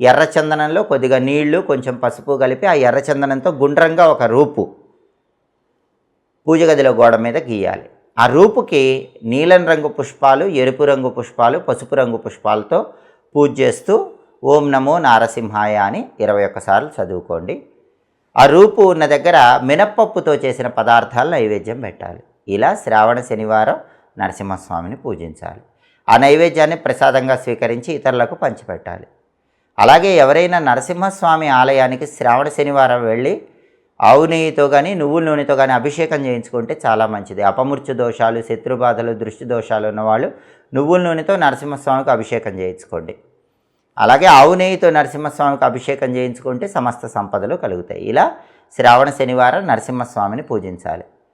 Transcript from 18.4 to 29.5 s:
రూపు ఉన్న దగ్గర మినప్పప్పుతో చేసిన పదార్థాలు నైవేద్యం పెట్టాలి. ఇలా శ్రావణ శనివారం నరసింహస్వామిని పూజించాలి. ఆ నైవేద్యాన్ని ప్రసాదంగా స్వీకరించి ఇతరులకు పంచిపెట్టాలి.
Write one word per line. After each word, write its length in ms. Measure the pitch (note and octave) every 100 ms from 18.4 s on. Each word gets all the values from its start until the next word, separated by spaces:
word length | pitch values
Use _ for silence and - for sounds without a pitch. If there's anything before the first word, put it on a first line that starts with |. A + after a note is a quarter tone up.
| C#3
రూపు 360 | E3 G#3 A3
ఉన్న 240 | F#3+ D#3+ C#3+
దగ్గర 540 | C#3+ E3 E3 B2 B2
మినప్పప్పుతో 720 | B2+ D#3 G#3 - G#3+ F3+ D#3+ C#3+
చేసిన 320 | C3+ B2+ A#2+
పదార్థాలు 640 | A#2+ A2+ A#2 A2+ A#2+ D3
నైవేద్యం 520 | D#3 G#2+ G#2 A2 A#2+
పెట్టాలి. 380 | G#2+ - F2+ F2 _ _ -
ఇలా 280 | G2 C#3 G#3
శ్రావణ 460 | - A2 A2 B2+
శనివారం 540 | B2 A2 G#2+ A2 A#2+ B3+ - _ _ -
నరసింహస్వామిని 800 | F#2+ F#2 G2 F#2 - E2+ F2 C3+
పూజించాలి. 680 | B2+ E2 E2 D#2 - - _ _ _ _ -
ఆ 80 | A#2+
నైవేద్యాన్ని 580 | C#3 D3+ E3+ D3+ D3+ E3
ప్రసాదంగా 600 | - - C3+ C3 C3 B2+
స్వీకరించి 580 | B2+ A2+ A#2+ A#2+ A#2+
ఇతరులకు 420 | D3+ C3 B2 A#2 F2+
పంచిపెట్టాలి. 720 | C#3 G#2+ - E2+ - F2+ - _ _ _ _